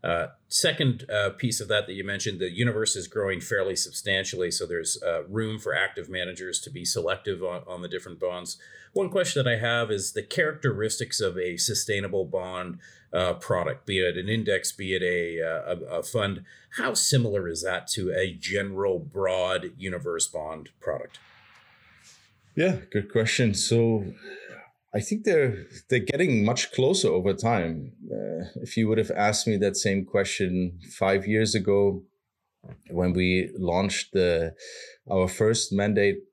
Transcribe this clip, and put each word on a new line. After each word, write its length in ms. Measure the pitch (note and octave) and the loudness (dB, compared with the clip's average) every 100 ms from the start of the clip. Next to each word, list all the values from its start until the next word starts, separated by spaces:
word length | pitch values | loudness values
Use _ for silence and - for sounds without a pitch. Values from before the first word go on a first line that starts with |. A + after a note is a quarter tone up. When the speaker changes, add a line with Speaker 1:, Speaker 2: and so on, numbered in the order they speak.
Speaker 1:
Uh, 240 | - E2+ E2 - _ | 0 -2 -2 -8 _
second, 600 | - E3+ - C#3+ G#2+ - | 0 2 2 0 0 -2
uh, 200 | G#2 G2+ | 0 0
piece 320 | F#2 A#2+ G#2+ | -2 -4 -4
of 80 | G#2 | 0
that 160 | G#2 G2+ | 0 0
that 60 | |
you 100 | F#2+ | -6
mentioned, 360 | F#2+ G2+ G#2+ F#2+ | -6 -4 -4 -4
the 120 | F#2 | -4
universe 440 | F2 A#2+ G#2+ G#2+ G2+ | 0 0 2 0 -2
is 120 | F2 | -4
growing 320 | A2 G2 F2+ | -4 -2 -2
fairly 360 | F2 G2+ F#2+ F2+ | -2 -2 0 -2
substantially. 760 | - - - F#2+ F#2+ F#2 F2+ | -4 -6 -2 -2 -2 -2 -2
So 160 | - F2 | -2 -4
there's, 360 | E2+ D#2+ - | -4 -4 -4
uh, 220 | F2 E2 D2+ | -2 -4 -4
room 300 | G#2+ A2 A2 | -4 -4 -4
for 160 | G#2+ D2 | -2 -2
active 340 | G2 - E2+ | -2 -4 -8
managers 500 | F#2 F2 F2 F#2 F2 | -6 -6 -8 -6 -6
to 100 | - | -8
be 120 | F2 | -8
selective 600 | F2 - E2+ F#2 - F2+ | -4 -2 -2 -2 -4 -4
on, 180 | F2+ F2 - | -4 -6 -10
on 160 | F2+ | -12
the 40 | F2 | -8
different 320 | F2+ F#2 E2 | -10 -10 -6
bonds. 380 | F#2 F2+ F2+ - - - - | -6 -6 -10 -14 -16 -20 -6
One 160 | - F#3+ | -2 0
question 340 | F#3+ F3+ C#3+ | 0 0 2
that 60 | B2+ | 2
I 80 | A2+ | 2
have 340 | A#2 A#2 A2+ | 2 0 0
is 200 | G#2 F#2+ | -2 -2
the 120 | G#2+ | -6
characteristics 1000 | G#2 - C3+ - C#3 G2+ G#2+ - B2 - | -6 -2 -2 0 -2 0 -2 -2 -4 -2
of 160 | G2 F2 | -2 -2
a 180 | F2+ F2 | -4 -2
sustainable 720 | - G#2 - G2+ G2 F#2+ E2+ | -2 -2 0 -2 0 -2 -2
bond, 540 | F#2 F2+ F#2 F2+ F2 - - _ | -4 -4 -6 -8 -10 -14 -20 _
uh, 220 | F2 F2+ E2+ | 0 0 0
product, 500 | - F#2+ D#2 C2 - | 0 0 0 -4 -2
be 140 | F#2+ | 2
it 180 | F2+ F2 | 2 0
an 100 | F#2 | 0
index, 440 | A2+ G#2 G2 - | 0 2 0 0
be 240 | - F#2+ F#2 | -6 -2 0
it 80 | |
a, 360 | F2+ F2+ E2+ E2 | 2 0 -2 -2
uh, 340 | E2 D#2+ - F2 | -2 -4 -4 -6
a, 240 | - E2+ | -4 -6
a 40 | |
fund. 400 | - A2+ G2+ F#2 - - _ - | -2 0 0 -2 -10 -20 _ -6
How 180 | B2+ A2+ | -2 0
similar 520 | - C#3 A2+ G2+ F2 | 4 4 4 0 -2
is 140 | E2 | -4
that 260 | F2+ F2+ - | -2 -4 -4
to 220 | - F2+ | -4 -2
a 220 | E2+ F#2+ | 0 0
general 640 | E2+ - G2 G2 F#2+ G2 F2+ | -2 -2 -2 -2 0 0 0
broad 720 | D2 G2 F#2+ F#2 F2+ F#2 F2+ - | -2 -2 0 2 2 0 -4 -8
universe 500 | F#2+ F2+ F2 E2 - | -6 -6 -4 -2 -2
bond 420 | E2+ D#2 D#2+ - _ | -2 -6 -10 -14 _
product? 380 | - C#2 - - - - - - _ _ _ _ - - _ _ _ - | -6 -6 -6 -16 -20 -20 -20 -20 _ _ _ _ -20 -20 _ _ _ 2
Speaker 2:
Yeah, 220 | F3 D3 - | 2 2 0
good 200 | G#2 G#2 | -4 0
question. 420 | A2+ A2 - A#2+ | 2 2 4 4
So 500 | G2 - A#2 A#2 A2+ F#2+ - - - - - - _ _ G#2 | 4 2 4 6 4 -2 -10 -16 -16 -16 -18 -20 _ _ -4
I 40 | |
think 260 | - G#3+ A3 | -2 0 4
they're, 420 | E3 C3+ G2+ - - - | 4 4 0 -8 -18 0
they're 100 | B2+ | 0
getting 440 | B2 C#3 F3+ A#2 | 2 2 4 4
much 280 | G#2 C3 - | 4 2 0
closer 380 | - C3 F#3+ G#2+ | 2 4 4 4
over 240 | E2+ F#2+ | 4 2
time. 600 | F#2 A2+ A2+ E2 D#2+ C2+ - - | 2 2 2 0 -4 -8 -14 -10
Uh, 340 | G#1 G1+ D#2+ F#2 - | -8 -6 -6 -8 -10
if 160 | B2 - | -4 0
you 100 | A2 | 4
would 100 | A2 | 4
have 140 | G2+ | 2
asked 360 | - G#2 G#2+ - | 2 2 2 2
me 100 | G#2 | 2
that 200 | G2+ F#2+ | 2 2
same 280 | G#2 G2 F#2 | 2 0 2
question 760 | G#2 F#2+ - F#2 F#2 F2+ F2 - - | 2 2 0 0 2 0 -4 -16 0
five 300 | F#2+ G2 F#2+ | 2 2 4
years 260 | G#2+ A2 | 2 4
ago, 500 | G#2+ F#2+ G2+ G2+ F#2+ - _ _ _ _ _ - - - | 2 4 6 4 2 -8 _ _ _ _ _ -20 -20 -8
when 240 | F2 F2+ | 0 2
we 380 | F2+ F#2 F#2 F2+ - | 4 4 2 0 -2
launched 580 | F2+ F2 G2 - - | 0 2 2 -2 -2
the, 420 | G2 F2+ E2 E2 D#2+ - - - - - | 2 4 2 0 -6 -18 -16 -18 -20 -2
our 160 | F#2+ F#2 | 2 2
first 440 | - A2 A2+ - | 4 4 4 2
mandate 460 | G2 G#2 G#2 G2+ G2 - | 2 2 4 4 2 -6